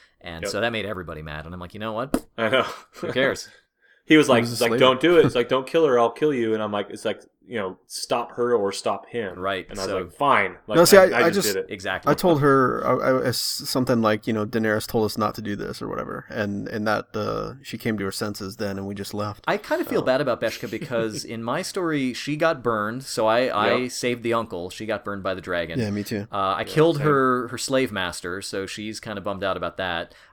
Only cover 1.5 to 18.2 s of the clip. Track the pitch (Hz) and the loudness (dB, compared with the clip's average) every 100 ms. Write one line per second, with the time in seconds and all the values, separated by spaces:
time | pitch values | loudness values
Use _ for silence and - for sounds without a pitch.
1.5 | 90 87 104 110 107 143 - - - 113 | -12 -12 -10 -6 -6 -2 -4 -4 -4 0
2.5 | 127 - - - - - 127 135 95 - | 2 0 -6 -18 -10 -4 0 0 0 -8
3.5 | - _ _ _ _ - 156 135 117 117 | -20 _ _ _ _ 6 8 8 4 4
4.5 | 117 117 120 127 127 160 170 135 123 117 | 2 2 6 6 6 6 6 6 4 2
5.5 | 131 131 165 151 120 117 - 151 131 113 | 0 2 4 6 6 4 2 0 2 0
6.5 | 110 107 104 98 110 107 101 - _ 85 | 0 0 -2 -4 -6 -6 -6 -10 _ -10
7.5 | 113 92 - - - - 123 120 - 120 | -6 -6 -8 -12 -10 -2 -2 -2 -2 4
8.5 | 117 98 - 113 98 - 120 98 87 95 | 6 4 2 -2 -2 -4 -6 -6 -4 -2
9.5 | 95 - 104 98 98 82 - 139 113 95 | -2 -4 -4 -2 -2 -4 0 4 4 2
10.5 | - - 131 175 196 185 120 170 202 104 | -4 2 6 8 8 6 4 2 2 0
11.5 | 92 - 101 95 92 143 - 180 147 143 | -2 -6 -8 -6 -2 -2 2 2 4 4
12.5 | 135 123 117 123 127 135 131 123 - - | 4 4 0 0 0 2 2 0 -2 -4
13.5 | - 143 135 127 120 110 107 - 110 104 | -6 -4 0 2 2 2 2 0 -2 -2
14.5 | 117 110 107 - 117 104 - 107 113 104 | 0 2 0 0 0 0 0 -2 -2 -6
15.5 | 101 - - 107 - - - - 117 101 | -6 -8 -8 -8 -6 -8 -10 -8 -4 -4
16.5 | 101 - 113 107 104 - 104 107 107 107 | -4 -6 -4 -2 -2 -2 -6 -4 -4 -6
17.5 | 131 - 113 120 107 98 - | -10 -14 -6 -4 -2 -4 -4